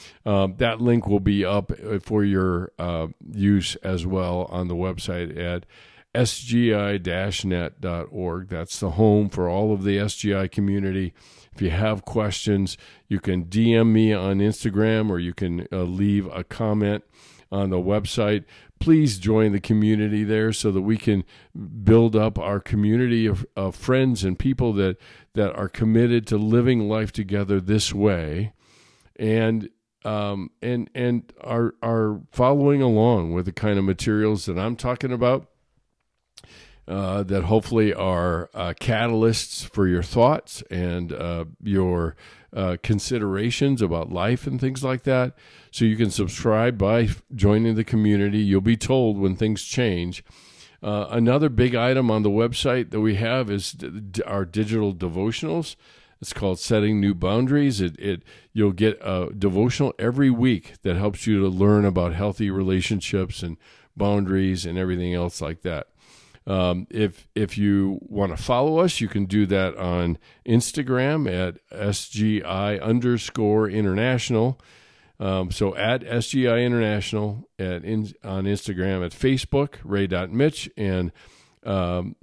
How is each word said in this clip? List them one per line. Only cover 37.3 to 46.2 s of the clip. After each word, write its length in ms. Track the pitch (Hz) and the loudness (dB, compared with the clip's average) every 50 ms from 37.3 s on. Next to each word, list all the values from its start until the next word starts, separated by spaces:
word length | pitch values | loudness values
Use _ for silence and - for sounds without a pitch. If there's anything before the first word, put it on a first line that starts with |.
| 98 98 87 | 0 0 2
hopefully 480 | 85 110 110 - - 117 113 107 104 90 | 2 2 2 2 2 2 2 2 2 2
are, 560 | - 95 95 92 87 87 90 85 85 85 - - | 0 -2 0 0 0 0 0 0 -2 -4 -6 -8
uh, 200 | - 87 87 82 - | -6 -6 -6 -6 -4
catalysts 880 | - 127 120 107 117 120 113 110 113 117 113 - - - - - - | -2 -2 0 0 0 0 2 4 4 4 2 0 -4 -8 -10 -12 -12
for 200 | - - 104 98 | -6 -2 0 2
your 160 | 92 90 87 85 | 2 2 2 0
thoughts 580 | - - 113 117 131 151 - - - - - - - | 0 2 4 4 4 4 2 -4 -10 -16 -16 -12 -8
and, 420 | 95 90 90 87 85 90 87 82 | -6 -4 -4 -2 -4 -4 -6 -6
uh, 340 | 71 - 73 87 85 82 82 80 - - - | -8 -6 -6 -6 -6 -6 -8 -10 -12 -10 -4
your, 520 | 101 98 95 92 90 90 87 82 80 - - - - - - _ _ - | 0 2 2 2 2 2 0 0 -2 -4 -8 -16 -20 -20 -20 _ _ -6
uh, 220 | - 95 90 90 87 - | -4 -4 -2 -4 -2 -2
considerations 1000 | - 110 101 - - 127 117 107 98 95 98 110 123 123 - 143 139 139 117 | 0 0 0 0 -2 -2 -2 -2 -2 -2 -2 -2 -2 0 0 2 2 2 2
about 300 | 107 85 85 82 82 85 | 0 0 0 -2 -4 -4
life 340 | 87 87 92 110 123 123 - | -4 -2 0 0 -2 -2 -4
and 160 | 143 131 123 | -6 -4 -4
things 220 | 127 131 131 127 139 | -4 -4 -4 -4 -4
like 200 | 131 127 123 - | -4 -4 -2 0
that. 300 | 139 131 127 127 127 - _ - - - - - _ | 0 2 2 0 -2 -4 _ -20 -20 -20 -20 -20 _
So 120 | - - 120 | -2 2 2
you 140 | 110 107 | 2 4
can 140 | 110 117 101 | 2 0 0
subscribe 680 | - - | 0 -2